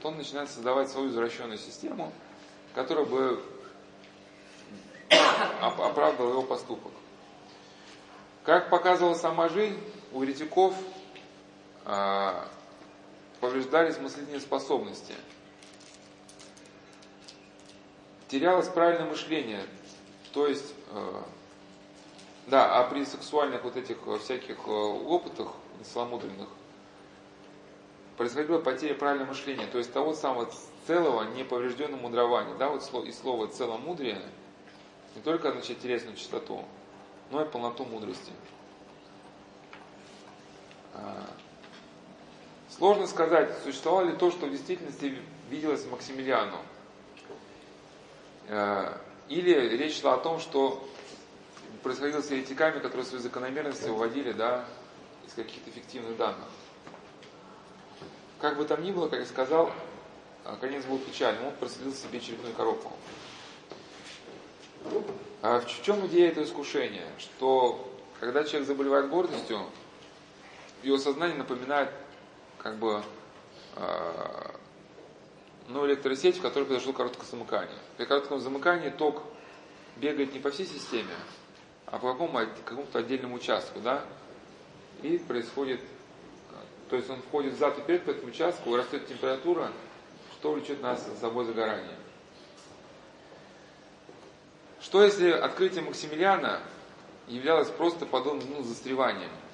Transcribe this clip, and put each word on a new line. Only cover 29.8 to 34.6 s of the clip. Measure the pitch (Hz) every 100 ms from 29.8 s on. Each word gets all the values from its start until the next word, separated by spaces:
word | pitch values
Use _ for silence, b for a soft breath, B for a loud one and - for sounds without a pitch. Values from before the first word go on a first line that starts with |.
| 120
того | 135 151
самого | 151 147 123 113 - - - -
целого, | 170 160 113
неповреждённого | 107 127 135 123 123 120 147 131
мудрования. | 120 117 120 120 95 92
Да, | 135
вот | 143
сло-, | - 123 110
и |
слово | - 131 120 104
«целомудрие» | - 120 113 143 175 127 98 98 - - -